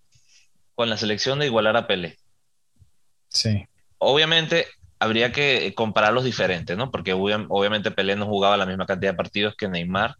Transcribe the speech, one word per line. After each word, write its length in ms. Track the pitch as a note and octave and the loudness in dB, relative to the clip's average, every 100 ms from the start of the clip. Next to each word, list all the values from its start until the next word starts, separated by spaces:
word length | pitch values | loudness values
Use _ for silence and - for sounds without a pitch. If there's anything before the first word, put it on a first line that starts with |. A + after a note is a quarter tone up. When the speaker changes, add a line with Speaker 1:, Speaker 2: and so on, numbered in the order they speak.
| _ _ _ _ _ _ _ | _ _ _ _ _ _ _
Speaker 1:
con 160 | - A#2 | -2 -2
la 80 | G#2+ | 0
selección 400 | G#2+ G#2 B2+ C#3 | -2 -2 -2 -2
de 60 | D3 | 0
igualar 320 | A2+ G#2+ A2+ | 2 4 2
a 80 | A2 | 2
Pelé. 320 | F#2+ E2 - _ _ _ _ _ _ - _ _ _ _ | -2 -4 -12 _ _ _ _ _ _ -20 _ _ _ _
Speaker 2:
Sí. 380 | - A2+ G2+ - _ _ - | -2 0 -2 -4 _ _ -2
Speaker 1:
Obviamente 680 | G#2 C#3+ D#3 E3 D#3 E3 - - - - | 2 4 4 2 0 0 -2 -8 -12 -4
habría 320 | A2 A2 A#2+ | 0 2 0
que 420 | A#2 C#3+ B2+ G2 A2 | 0 0 0 -2 -2
compararlos 480 | A2 G#2+ G#2+ A#2+ | -2 2 4 4
diferentes, 520 | C3 - F#2 F2 - F2+ | 0 0 0 -2 -4 -6
¿no? 140 | C3 | -4
Porque 220 | - F#2 | -6 -2
obvia-, 320 | F#2+ G2 G#2+ F2+ | 0 0 -2 -2
obviamente 420 | G2 G2+ G#2+ G#2 | 0 0 0 -2
Pelé 240 | F#2+ G2 G2+ | -2 -2 0
no 100 | G#2 | -2
jugaba 320 | G2+ G2 G2+ | 2 4 4
la 80 | F#2+ | 2
misma 200 | F#2 F#2 | -2 -2
cantidad 240 | F#2 G2 | -2 -2
de 60 | F2+ | -2
partidos 380 | F#2 G2+ G#2+ - | -4 -2 -2 -2
que 140 | G2+ | -6
Neymar 460 | F2 F2 F#2+ A2+ - | -4 -2 -2 -2 -4